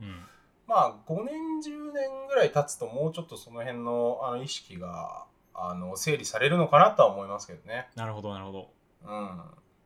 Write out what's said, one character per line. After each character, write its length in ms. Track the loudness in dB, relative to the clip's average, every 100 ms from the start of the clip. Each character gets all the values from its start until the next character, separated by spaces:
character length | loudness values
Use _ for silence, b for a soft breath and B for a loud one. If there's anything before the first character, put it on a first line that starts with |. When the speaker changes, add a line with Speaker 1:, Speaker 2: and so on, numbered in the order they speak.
Speaker 1:
う 20 |
ん。 220 | -14 -14 -16 B B _ 2
Speaker 2:
ま 80 | 4
あ 160 | 4 2 -6
五 160 | -4
年、 380 | -4 -6 -4 -4
十 100 | -6 -10 -8
年 340 | -6 -6 -6 0
ぐ 80 | 4
ら 80 |
い 80 | 4
経 180 | 4 -2
つ 60 | -4
と 120 | -8
も 220 | -4 -4
う 40 |
ち 80 | -4
ょ 0 |
っ 20 | -12
と 120 | -14
そ 140 | -14
の 100 | -10
辺 180 | -8 -6
の、 400 | -4 0 2 0
あ 100 | -2
の、 120 | -4
意 40 | -6
識 300 | -10 -12 -12
が、 480 | -10 -10 -10 -12 -18 _ _
あ 200 | -8 -6
の、 220 | -6 -6 -4
整 220 | -2 -2
理 80 | -2
さ 140 | 0
れ 100 | 2
る 80 | 4
の 100 | 6
か 100 | 8
な 140 | 10
と 120 | 8
は 80 | 6
思 120 | 4 -6
い 20 |
ま 100 | -8
す 80 | -10
け 60 |
ど 120 | -16 -10
ね。 220 | -10 -10 -10
Speaker 1:
な 100 | -8
る 80 |
ほ 80 | -8
ど、 120 | -8
な 60 | -10
る 60 | -10
ほ 60 |
ど。 180 | -12 -14 _ _ _ -12
Speaker 2:
う 20 |
ん。 340 | -10 -10 -12 -16 -20 _ _